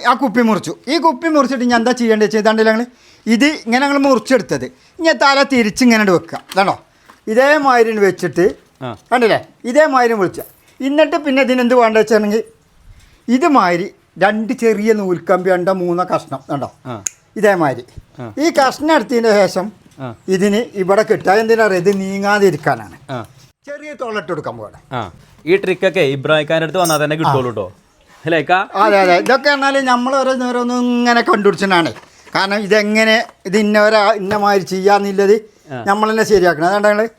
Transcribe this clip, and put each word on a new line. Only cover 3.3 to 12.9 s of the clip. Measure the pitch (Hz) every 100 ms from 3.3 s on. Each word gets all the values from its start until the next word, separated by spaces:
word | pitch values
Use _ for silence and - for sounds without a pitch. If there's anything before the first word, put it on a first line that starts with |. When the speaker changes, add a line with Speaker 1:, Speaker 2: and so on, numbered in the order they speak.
| 226 285 294 233
Speaker 1:
ഇങ്ങനെ | 247
ഞങ്ങൾ | 285 277 277
മുറിച്ചെടുത്തത്. | 247 - 254 - 143 123 - _ -
ഇനി | 330 320 285
തല | 277 269
തിരിച്ചിങ്ങനെ | 254 214 - 247 226 202
വെക്കുക. | 170 - 185 -
ഇതാണോ, | 185 190 - _ _ _ _ -
ഇതേമാതിരി | 220 277 302 277 240 226 214 196
വെച്ചിട്ട് | 185 180 170 196 - _ _ 127
Speaker 2:
ആ. | 104 _
Speaker 1:
കണ്ടില്ലേ, | 247 226 139 - _ 233
ഇതേമാതിരി | 262 311 262 240 226
വിളിച്ച. | 175 - - _ _ _ 262
എന്നിട്ട് | 294 294 311
പിന്നെ | 294 262 254
ഇതിന് | 254
എന്ത് | 240 254
വേണ്ട | 226 220
വെച്ചാണെങ്കിൽ | 214 214 208 220 - _ _ _ -